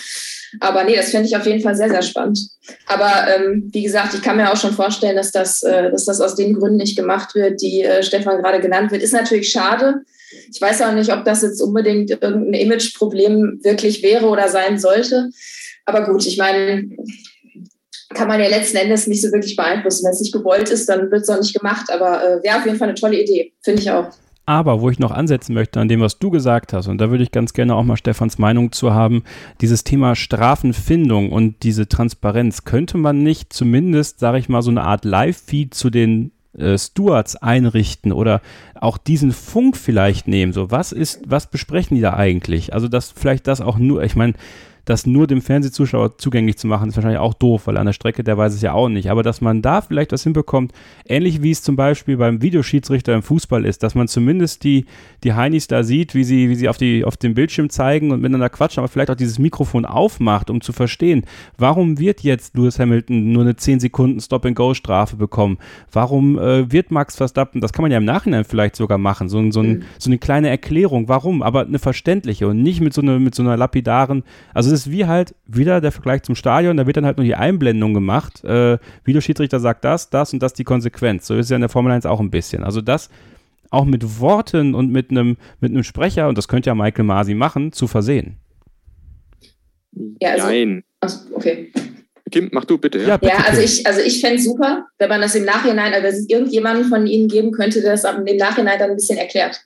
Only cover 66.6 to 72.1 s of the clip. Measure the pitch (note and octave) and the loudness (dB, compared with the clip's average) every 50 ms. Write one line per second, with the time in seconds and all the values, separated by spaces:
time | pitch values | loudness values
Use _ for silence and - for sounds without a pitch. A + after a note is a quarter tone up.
66.6 | C3 B2 B2 E3 F#3 - D#3+ D3+ C#3+ - - - C3+ B2 - - C3+ - - C3 | 2 2 2 0 0 2 0 -2 -2 -2 -4 -4 -4 -2 0 -2 -2 -2 -2 -4
67.6 | G#2+ G#2+ - - D#3+ D#3 C3 A2+ G#2+ G#2+ C3 G3 - A3 D#3 A2+ G#2+ - - A2 | -4 -4 -2 0 0 2 2 2 2 2 0 0 0 0 0 0 -2 -2 0 0
68.6 | G#2 G#2 - - A2+ G2+ G#2 G2 G2 G2 G2 - G2 F#2 G2+ G#2+ A2 A2 G#2+ A2 | 0 0 0 -2 -2 0 0 0 0 0 -2 -2 -4 -4 -2 0 0 2 2 2
69.6 | A2 A2 A2 F3 - - - - - C3 B2+ A#2+ - - C#3+ D3 D3+ D3 C3+ C3 | 2 2 0 -2 -4 -12 -14 -6 -2 0 0 0 0 0 0 2 2 0 0 -2
70.6 | - - D#3 D#3+ G3 F#3 C#3 A#2+ A2+ A2 C3 C3+ C3+ F3+ F#3 D3+ - A#2 A#2+ C3+ | -4 -2 0 2 2 2 2 0 0 0 0 0 0 0 -2 0 0 0 0 0
71.6 | B2 - C#3+ C#3 - C3+ B2+ - - - | 0 0 -2 -2 -2 -2 -2 -2 0 0